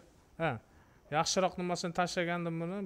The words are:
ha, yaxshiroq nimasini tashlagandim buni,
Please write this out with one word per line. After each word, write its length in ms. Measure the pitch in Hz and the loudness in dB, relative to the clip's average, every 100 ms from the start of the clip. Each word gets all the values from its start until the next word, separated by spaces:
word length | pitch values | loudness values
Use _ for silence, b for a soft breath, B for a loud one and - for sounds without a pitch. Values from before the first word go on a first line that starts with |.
| - - - - | -8 -20 -16 -2
ha, 120 | 160 113 - b b b - | -2 -2 -6 b b b -2
yaxshiroq 480 | 147 165 196 185 - | 0 2 4 2 2
nimasini 340 | 180 175 180 | -2 -2 -2
tashlagandim 680 | 170 175 - 170 175 170 165 | 0 0 0 0 0 -2 -2
buni, 180 | 165 196 | -2 -4